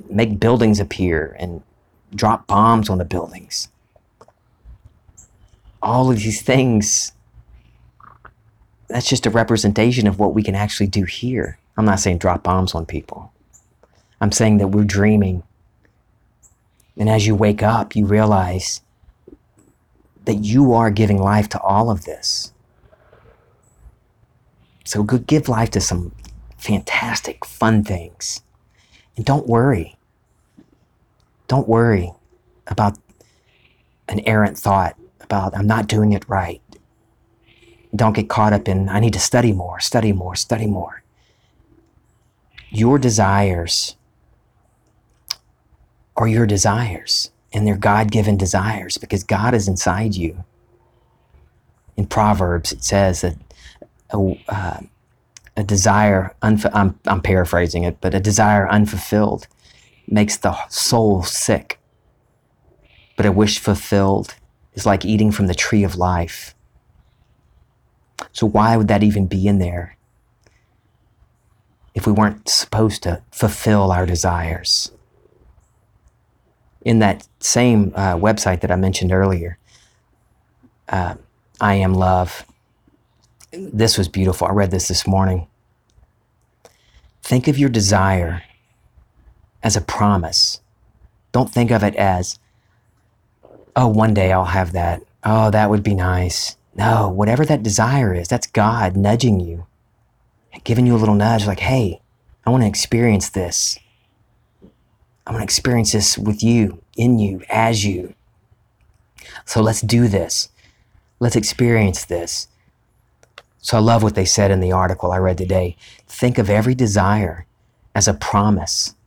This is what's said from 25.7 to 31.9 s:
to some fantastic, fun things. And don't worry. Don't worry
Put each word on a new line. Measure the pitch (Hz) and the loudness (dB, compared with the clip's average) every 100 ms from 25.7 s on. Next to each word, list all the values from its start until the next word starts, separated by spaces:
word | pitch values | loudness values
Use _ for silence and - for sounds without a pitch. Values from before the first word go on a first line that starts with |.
to | 98 | -2
some | - 90 87 - - - - - | -2 -4 -6 -14 -20 -20 -20 -14
fantastic, | - 101 - - 240 - - - | -4 -4 -2 -6 -4 -8 -10 -14
fun | - - 110 107 | -16 -2 2 2
things. | 104 90 82 _ - - _ _ _ _ _ _ _ - | 0 -6 -10 _ -12 -12 _ _ _ _ _ _ _ -6
And | |
don't | 123 143 - | -2 -2 2
worry. | 117 135 104 80 _ _ _ _ _ _ _ _ _ _ _ _ _ _ _ - | 2 2 0 -4 _ _ _ _ _ _ _ _ _ _ _ _ _ _ _ -4
Don't | 135 110 | -2 2
worry | 113 117 | 2 4